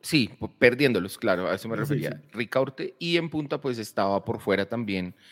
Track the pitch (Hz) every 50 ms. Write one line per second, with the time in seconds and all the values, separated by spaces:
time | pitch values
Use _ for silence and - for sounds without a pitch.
0 | - - - 151 113 92 - - 110 - - - 135 120 120 127 143 127 120 92
1 | 87 98 - - - 107 92 90 92 80 92 95 - 113 113 104 110 147 147 123
2 | - - - - - _ - 113 117 - - 131 135 135 - - 165 - - -
3 | 165 170 170 170 165 160 160 156 147 135 - 143 147 135 123 117 107 - - -
4 | 98 98 98 98 - - 110 - - 107 98 95 98 - 117 117 120 104 98 92
5 | 90 90 92 _ _ -